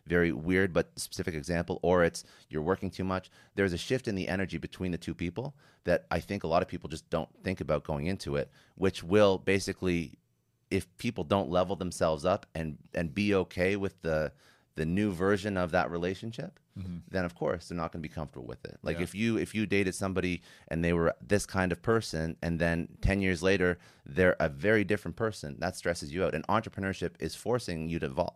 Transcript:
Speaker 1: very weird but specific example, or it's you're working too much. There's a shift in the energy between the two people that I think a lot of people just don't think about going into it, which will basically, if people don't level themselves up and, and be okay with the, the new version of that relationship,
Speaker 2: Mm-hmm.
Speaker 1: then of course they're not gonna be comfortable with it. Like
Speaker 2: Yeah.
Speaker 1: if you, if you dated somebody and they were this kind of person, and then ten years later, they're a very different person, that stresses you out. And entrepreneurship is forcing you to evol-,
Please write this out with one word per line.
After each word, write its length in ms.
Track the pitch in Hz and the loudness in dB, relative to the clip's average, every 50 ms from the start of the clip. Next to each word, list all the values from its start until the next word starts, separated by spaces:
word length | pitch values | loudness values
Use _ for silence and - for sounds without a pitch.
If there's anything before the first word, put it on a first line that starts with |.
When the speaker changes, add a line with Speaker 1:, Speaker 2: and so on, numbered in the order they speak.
| _ - | _ 0
Speaker 1:
very 240 | 82 87 85 85 | 2 4 4 2
weird 400 | 69 64 78 87 92 92 95 95 | 0 -2 0 2 4 4 4 4
but 260 | 78 85 80 - _ - | 2 0 0 0 _ -12
specific 380 | - - - - 92 - 82 | -12 -10 -8 -6 -6 -6 -6
example, 440 | 78 73 - 87 85 87 87 92 - | -6 -4 -2 -2 -2 0 -2 -4 0
or 240 | - 85 90 90 85 | 2 4 6 6 6
it's 180 | 85 85 - - - - - - _ | 4 2 -2 -12 -16 -20 -20 -20 _
you're 120 | - 78 | -6 -4
working 280 | 76 85 95 - - 95 | 0 0 0 0 -2 -8
too 140 | - - 95 | -6 -6 -4
much. 260 | 95 92 92 - - _ - - _ _ | -2 -2 -4 -4 -8 _ -20 -20 _ _
There's 180 | 101 98 98 85 | 0 2 2 2
a 40 | 85 | -2
shift 300 | - - 123 131 - 117 | -2 -2 -2 -2 -2 -4
in 80 | 104 | -4
the 140 | 95 87 - | -4 -2 -2
energy 280 | 85 95 98 85 - 82 | 0 -2 -2 -2 -4 -6
between 340 | - - - - 95 92 87 | -8 -8 -8 -6 -4 -4 -4
the 40 | 78 | -4
two 160 | - - 82 | -4 -8 -6
people 420 | - 87 87 87 - 123 147 - - _ - _ _ _ | -4 -4 -6 -4 -6 -8 -8 -10 -14 _ -20 _ _ _
that 220 | 87 87 80 - _ | 2 2 2 2 _
I 120 | - 82 | -4 -4
think 220 | - - 101 101 - | -2 -4 -6 -4 -2
a 40 | 82 | 2
lot 140 | 80 87 | 2 2
of 80 | 92 - | 2 0
people 200 | - 85 - 76 | -6 -10 -10 -10
just 200 | 76 78 - _ | -12 -12 -8 _
don't 200 | - 82 73 - _ - - | -4 -4 -4 -4 _ -8 -6
think 160 | 92 92 - | -6 -4 -4
about 240 | 82 69 76 73 - | -2 0 0 -2 0
going 220 | - 78 71 71 87 | -2 -4 -2 -2 -2
into 300 | 98 92 - - 71 69 | -4 -4 -4 -4 -2 -2
it, 120 | 67 - _ - _ _ _ | -4 -4 _ -20 _ _ _
which 280 | - 87 95 - - - | -2 -2 0 0 -2 -4
will 340 | 82 95 107 104 101 95 87 | 2 6 6 6 6 6 2
basically, 800 | - - 95 98 92 - 90 - - 92 87 85 82 - - _ _ _ _ _ _ _ _ _ _ _ | 2 2 2 2 2 -2 -6 -2 0 0 2 2 0 -4 -10 _ _ _ _ _ _ _ _ _ _ _
if 160 | 92 95 - - _ - | -2 -2 -2 -2 _ -6
people 280 | - 120 - - 87 | -6 -6 -4 -4 -2
don't 240 | 73 101 98 92 67 | 2 2 2 2 2
level 260 | 85 90 92 90 98 | 2 2 2 2 0
themselves 480 | 78 92 90 82 - 92 82 80 76 71 | -4 -4 -6 -2 0 2 2 2 2 2
up 200 | 90 95 104 - _ _ | 2 2 0 -2 _ _
and, 220 | 80 80 78 73 - - - _ | -6 -6 -6 -8 -10 -16 -6 _
and 200 | 82 85 80 67 | -2 -2 -2 -2
be 220 | 98 104 104 101 | 0 2 2 4
okay 400 | 95 90 - - - 90 92 101 | 2 2 0 0 0 2 2 2
with 260 | 101 98 95 - _ - | 0 -2 -4 -6 _ -2
the, 280 | 82 80 78 78 71 - _ _ - _ _ _ _ _ | -2 0 0 0 -2 -4 _ _ -20 _ _ _ _ _
the 100 | - 80 | -4 -2
new 260 | 80 87 98 104 104 | 0 2 2 2 0
version 460 | 95 82 92 98 104 98 90 107 101 92 | 0 0 2 2 2 2 0 -2 -2 -2
of 140 | 90 85 | -2 2
that 200 | 78 90 80 64 | 2 0 0 0
relationship, 680 | 85 87 85 90 95 92 - 117 117 - 147 180 - _ _ _ _ 101 | -2 -2 -2 -2 -4 -4 -8 -12 -10 -10 -12 -12 -14 _ _ _ _ -12
Speaker 2:
Mm-hmm. 200 | 95 92 87 85 - - | -10 -10 -10 -10 -12 -6
Speaker 1:
then 160 | 92 95 90 | -4 -2 -2
of 100 | 87 85 | -2 -4
course 320 | - - - - 87 - - | -4 -4 -4 -4 -4 -6 -8
they're 80 | 87 87 | -6 -6
not 140 | 82 82 | -4 -4
gonna 100 | - 87 | -6 -8
be 60 | 78 - | -10 -8
comfortable 400 | - - 78 71 - 69 62 58 | -8 -8 -8 -8 -10 -12 -12 -12
with 160 | 60 - - | -12 -12 -14
it. 140 | - - - - | -16 -16 -8 -6
Like 140 | - 80 82 | -4 -4 -4
Speaker 2:
Yeah. 60 | 90 | -4
Speaker 1:
if 100 | 85 - | -6 -4
you, 220 | 95 113 117 113 101 | -2 0 0 2 0
if 160 | 85 90 - | -2 -2 -2
you 120 | 107 107 | -2 0
dated 300 | 90 98 101 101 92 90 | 2 2 2 2 2 -2
somebody 460 | - 101 95 95 90 87 92 90 85 - - - - - - | -2 -4 -2 -2 0 0 0 -2 -2 -6 -14 -20 -20 -8 -4
and 120 | - 82 | -2 0
they 120 | 85 85 87 | 2 2 4
were 200 | 85 82 82 - - | 4 4 2 0 -2
this 260 | - - 104 101 - | -2 0 0 0 0
kind 280 | - - 95 92 92 85 | 0 0 0 2 2 0
of 80 | - | -2
person, 560 | - - 113 113 107 - - 80 80 82 - - | 0 2 2 2 2 -2 -2 -2 -2 -2 -4 -4
and 160 | - 85 85 80 | -2 -2 0 2
then 300 | 85 85 85 85 82 - - - | 2 2 2 0 -2 -6 -8 -2
ten 180 | - - 98 98 | 2 2 2 4
years 220 | 98 95 92 82 82 | 4 2 2 4 4
later, 360 | 95 98 95 90 90 87 - - - - _ _ | 4 4 6 4 2 2 0 -6 -18 -20 _ _
they're 320 | - 69 78 92 90 - - | -8 2 6 6 6 6 4
a 80 | - 82 | 2 0
very 380 | 71 67 76 101 113 110 101 | 0 0 2 4 4 4 4
different 320 | 87 104 104 - 87 85 - | 2 0 -2 -2 -8 -6 -4
person, 400 | 113 110 104 - - 73 69 58 | -4 -4 -4 -6 -10 -10 -8 -4
that 160 | 80 90 90 | -4 -4 -4
stresses 380 | - - 87 85 - - 71 71 | -4 -4 -4 -2 -2 -4 -6 -2
you 100 | 87 92 | 0 0
out. 100 | 80 - | 0 0
And 140 | 82 - - | -2 0 0
entrepreneurship 680 | 101 110 - - - - 98 95 92 - 90 82 - - | 0 0 0 -2 -8 -4 -4 -4 -4 -2 -4 -6 -6 -6
is 160 | - - - | -8 -8 -8
forcing 540 | - - 104 120 123 - - 87 80 78 82 | -6 -4 -2 -2 -2 -2 -4 -6 -6 -4 -4
you 100 | 82 82 | -4 -4
to 80 | 80 73 | -4 -4
evol-, 260 | 65 76 87 - - | -2 -2 -2 -4 -2